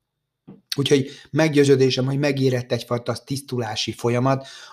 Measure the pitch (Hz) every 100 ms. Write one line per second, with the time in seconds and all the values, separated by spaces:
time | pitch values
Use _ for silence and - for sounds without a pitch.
0 | _ _ _ _ - - _ - 135 143
1 | 131 - - 143 160 147 139 135 131 127
2 | 131 139 147 135 131 123 120 120 - 120
3 | - 113 - 139 - 123 110 110 - 107
4 | 120 120 131 135 135 - -